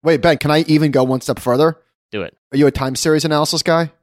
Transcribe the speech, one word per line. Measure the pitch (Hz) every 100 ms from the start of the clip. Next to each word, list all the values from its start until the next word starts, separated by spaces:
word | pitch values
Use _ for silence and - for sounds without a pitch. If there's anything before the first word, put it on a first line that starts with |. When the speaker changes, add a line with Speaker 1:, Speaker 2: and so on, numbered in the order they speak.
Speaker 1:
Wait, | 156 151
Ben, | 165 147
can | 147
I | 151 156
even | 151 151
go | 135
one | 127 131
step | - 131
further? | 123 123 160 160 _ _ _
Speaker 2:
Do | 107
it. | 87 _ _
Speaker 1:
Are | 139
you | 143
a |
time | - 131 131
series | 160 156
analysis | 160 151 156 165
guy? | 175 165 165 _